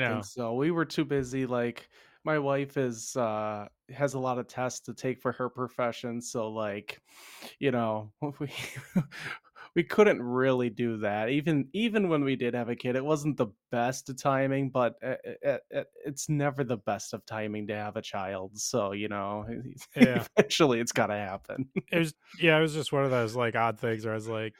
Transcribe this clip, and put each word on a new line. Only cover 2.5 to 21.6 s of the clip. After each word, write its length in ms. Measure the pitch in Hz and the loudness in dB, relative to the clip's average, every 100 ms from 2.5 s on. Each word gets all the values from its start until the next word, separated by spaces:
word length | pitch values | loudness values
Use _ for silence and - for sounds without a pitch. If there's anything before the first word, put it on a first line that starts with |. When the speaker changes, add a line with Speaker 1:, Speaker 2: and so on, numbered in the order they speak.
| 139 139 139 | 0 0 0
Speaker 1:
is, 380 | 127 113 - 131 | -2 -2 -6 0
uh, 520 | 113 107 107 104 104 _ _ | 0 0 -2 -6 -10 _ _
has 200 | 131 143 | -2 0
a 40 | 131 | 0
lot 200 | 127 123 | -2 -2
of 100 | 117 | -4
tests 320 | - 127 - - | -4 -4 -4 -12
to 80 | |
take 260 | 113 131 123 | -6 -4 -2
for 120 | 127 | -2
her 160 | 120 123 | -2 -4
profession, 720 | 127 123 - 120 - 123 117 | -4 -8 -2 -2 -2 -6 -6
so, 280 | 120 123 110 | -6 -4 -4
like, 520 | 110 107 104 101 - _ - - - - - | -2 -4 -4 -8 -16 _ -20 -20 -18 -18 -2
you 100 | 139 | 0
know, 400 | 123 113 107 107 - | 2 0 -2 -4 -8
<laughs> 180 | 147 131 | -8 -6
we, 100 | 143 - - 131 - 185 - - - - _ - - 175 | -8 -8 -10 -12 -2 -2 -2 -8 -12 -12 _ -20 -4 -2
we 80 | |
couldn't 380 | 170 - 208 113 | 0 6 6 6
really 480 | 120 127 131 127 123 | 2 2 4 4 2
do 280 | 104 117 110 | 0 -2 0
that. 300 | 107 107 113 | 0 0 0
Even, 380 | 143 151 147 135 | 0 2 0 0
even 340 | 196 226 214 190 | 0 0 2 2
when 160 | 151 | 2
we 120 | 139 127 | 2 0
did 180 | 120 | 0
have 140 | 120 113 | -2 -2
a 60 | 120 | -4
kid, 200 | 127 131 | 0 0
it 80 | |
wasn't 320 | 143 156 151 127 | 2 0 0 0
the 120 | 113 - - | -2 -2 -6
best 360 | 120 120 131 - | 0 0 -2 -8
of 60 | 135 | -2
timing, 520 | 143 135 135 135 135 | 2 2 2 2 0
but, 260 | 127 117 - | 2 2 0
uh, 120 | 123 127 - - | -6 -6 -8 -4
uh, 40 | 143 | -2
uh, 100 | 123 - 139 | -2 -2 -6
uh, 60 | - - - | -6 -10 -10
it's 220 | 139 - | -8 -2
never 360 | 147 143 139 | 0 0 0
the 140 | 120 117 | -2 -2
best 360 | - 104 - | -2 -4 -4
of 120 | 107 - | -12 -8
timing 400 | 110 107 107 104 | -6 -4 -6 -4
to 60 | 107 | -6
have 200 | 104 110 | -4 -8
a 60 | |
child, 560 | - 101 95 98 95 104 | -6 -6 -4 -6 -8 -8
so, 340 | - 123 101 | -4 0 0
you 160 | 101 104 | -2 -4
know, 380 | 104 98 104 107 117 131 | -4 -4 -6 -8 -10 -10
<laughs> 260 | - - 143 | -14 -10 4
Speaker 2:
Yeah. 280 | 147 123 113 - | 4 4 -2 2
Speaker 1:
eventually 440 | 208 - 151 117 | 2 6 4 4
it's 120 | 120 | 0
gotta 220 | - 104 104 | 2 2 2
happen. 540 | 98 98 - - | -2 -6 -8 -6